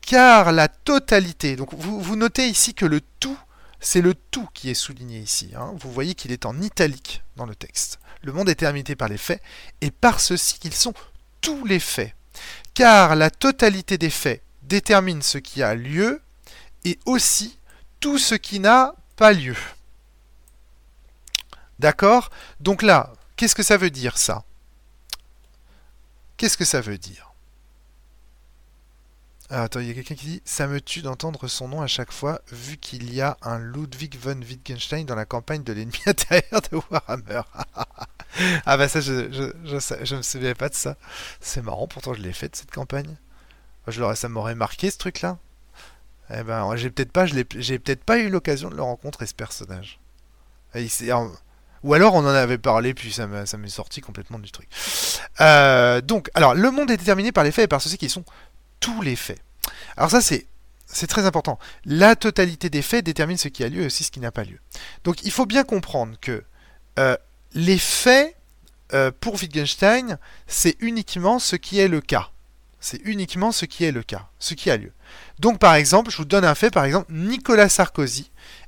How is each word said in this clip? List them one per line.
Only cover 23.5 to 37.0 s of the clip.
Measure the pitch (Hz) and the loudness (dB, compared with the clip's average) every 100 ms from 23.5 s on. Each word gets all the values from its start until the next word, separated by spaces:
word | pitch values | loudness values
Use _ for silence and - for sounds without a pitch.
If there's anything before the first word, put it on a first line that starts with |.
que | - | 0
ça | 208 202 | 2 4
veut | 185 | 2
dire, | 135 127 - | -2 -4 -2
ça ? | - 107 - - _ _ _ _ _ - - _ _ _ _ _ _ _ _ _ - - | -2 -4 -10 -20 _ _ _ _ _ -18 -18 _ _ _ _ _ _ _ _ _ -20 -6
Qu'est-ce | 226 - | -4 -2
que | |
ça | 170 139 | -2 -2
veut | 107 101 | -4 -10
dire ? | 92 92 - _ _ _ _ _ _ _ _ _ _ _ _ _ _ _ _ _ _ _ _ _ - | -14 -20 -20 _ _ _ _ _ _ _ _ _ _ _ _ _ _ _ _ _ _ _ _ _ -12
Ah, | 131 | -8
attends, | 113 123 | -6 -6
il | 120 | -8
y | |
a | |
quelqu'un | 120 127 | -10 -12
qui | 147 147 | -14 -12
dit : « | 170 | -14
Ça | - - 143 | -10 -6 -6
me | 143 | -6
tue | - 175 | -8 -10
d'entendre | 143 131 160 151 127 | -10 -8 -8 -10 -10
son | - 127 | -10 -10
nom | 147 | -8
à | 139 | -6
chaque | - 123 | -6 -6
fois, | - 143 160 - | -8 -6 -8 -12
vu | 120 127 151 | -18 -16 -16
qu'il | - 127 120 | -16 -14 -10
y | 127 | -6
a | 139 139 | -4 -6
un | 120 117 | -8 -10
Ludwig | 117 135 151 127 151 131 | -10 -12 -12 -12 -14 -12
von | 131 135 | -10 -10
Wittgenstein | 120 127 - 120 - 151 | -12 -16 -14 -12 -8 -8
dans | 147 110 | -6 -8
la | |
campagne | 107 120 - 156 | -6 -8 -8 -8
de | 120 | -8
l'ennemi | 107 113 - | -8 -8 -4
<laughs> | 202 | -2
intérieur | - - 170 - 220 - | 0 2 2 2 -2 -2
de | 160 - | -6 -4
Warhammer. » | 160 | -6